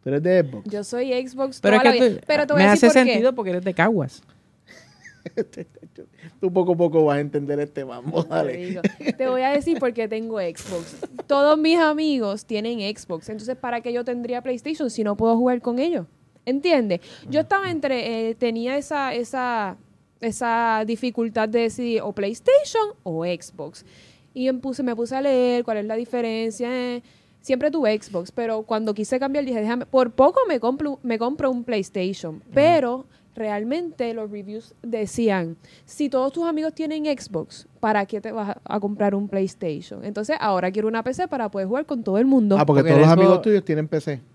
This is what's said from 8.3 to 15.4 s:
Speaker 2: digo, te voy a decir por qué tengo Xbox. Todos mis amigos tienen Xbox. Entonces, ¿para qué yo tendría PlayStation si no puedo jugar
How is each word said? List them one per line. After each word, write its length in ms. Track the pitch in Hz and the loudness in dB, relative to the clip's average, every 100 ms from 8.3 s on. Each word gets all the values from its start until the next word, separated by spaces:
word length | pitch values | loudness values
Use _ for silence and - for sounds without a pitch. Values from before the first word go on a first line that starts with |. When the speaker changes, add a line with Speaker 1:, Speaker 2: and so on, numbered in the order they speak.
| 160 151 175 | -2 -2 -4
Speaker 2:
digo, 260 | 180 185 202 - 294 - | -8 -2 -2 -2 -6 -2
te 120 | 262 | -2
voy 140 | 254 | 0
a 80 | 262 | 0
decir 280 | 285 294 330 | 0 0 0
por 140 | 254 | -2
qué 160 | 233 220 | -2 -4
tengo 300 | 220 226 220 | -4 -6 -4
Xbox. 580 | 180 165 - 180 165 - - 247 - | -6 -6 -8 -8 -10 -14 -14 -14 0
Todos 320 | 277 285 311 | 4 4 4
mis 200 | 311 339 | 4 4
amigos 640 | 311 302 311 277 208 208 | 4 2 0 0 -2 -6
tienen 360 | - 214 220 240 196 | -6 -6 -4 -4 -6
Xbox. 340 | 208 - 170 - | -8 -10 -10 -10
Entonces, 280 | 220 214 254 | -12 -10 -8
¿para 240 | 254 240 | -6 -6
qué 120 | 240 | -4
yo 120 | 240 | -6
tendría 380 | 247 240 240 247 | -4 -6 -6 -6
PlayStation 480 | 254 247 294 311 269 | -4 -6 -6 -4 -4
si 120 | 226 | -2
no 120 | 214 202 | -2 0
puedo 200 | 226 | 2
jugar 240 | 226 | 4